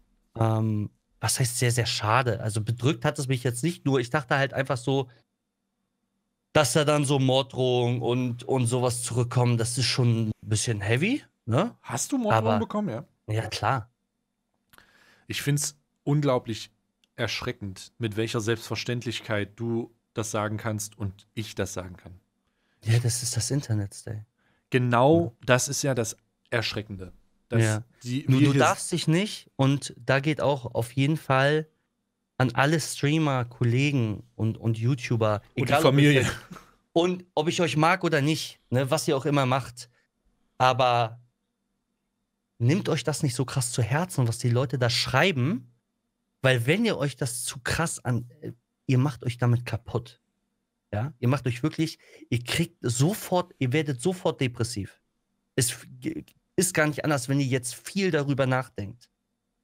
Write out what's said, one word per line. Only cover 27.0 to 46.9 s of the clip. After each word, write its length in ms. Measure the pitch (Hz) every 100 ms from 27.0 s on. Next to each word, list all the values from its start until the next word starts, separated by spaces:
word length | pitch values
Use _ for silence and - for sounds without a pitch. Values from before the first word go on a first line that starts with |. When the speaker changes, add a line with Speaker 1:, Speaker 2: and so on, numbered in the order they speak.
| 92 - _ _ -
Speaker 2:
Dass 140 | 113
Speaker 1:
Ja. 220 | 113 107 113 _
Speaker 2:
die, 220 | 120 127 147
Speaker 1:
Nur 140 | 127
Speaker 2:
wir 60 | 135
Speaker 1:
du 60 |
Speaker 2:
hier 60 | 139
Speaker 1:
darfst 300 | 151 196 -
dich 160 | 170 -
nicht, 440 | 160 208 - - -
und 380 | 135 139 - -
da 200 | 120 135
geht 200 | 139 151
auch 340 | 127 139 120
auf 180 | - 117
jeden 240 | - 139 156
Fall 520 | - 131 139 151 156 _ _ _ _ _ _ -
an 160 | 127
alle 260 | 120 139 160
Streamer, 640 | - - 139 156 156 131
Kollegen 800 | 120 - 120 120 143 139 113 101 -
und, 220 | - 110 107
und 220 | 110 113
YouTuber, 640 | 113 135 - 120 110 104 -
Speaker 2:
Und 20 | -
die 60 |
Speaker 1:
egal 200 | 127 139
ob 140 | 156 139
ihr 100 | 147
Speaker 2:
Familie. 80 | 139
Speaker 1:
euch, 80 | - - - - - _ _
und 320 | - 175 180 -
ob 140 | - 156
ich 120 | -
euch 160 | 170 135
mag 260 | 156 180
oder 200 | 170 151
nicht, 380 | 139 160 - - -
ne, 200 | 123 135
was 160 | 151 -
ihr 100 | 139
auch 100 | 147
immer 180 | 143 131
macht, 440 | 131 123 - - _ _ _ _ _ _ -
aber 640 | 127 127 127 120 113 113 _ _ _ _ _ _ _ _ _ _ _ _ _ -
nehmt 300 | 117 175 -
euch 160 | 151
das 180 | - 147
nicht 120 | 147
so 100 | -
krass 280 | 127 - -
zu 100 | -
Herzen, 440 | 113 143 185 - 120
was 100 | 113
die 120 | 123
Leute 280 | 117 131 135
da 100 | 123
schreiben, 840 | 120 - 131 180 147 123 240 - _ _ _ _ _ _ _
weil 240 | 131 127 117
wenn 180 | 185
ihr 120 | 233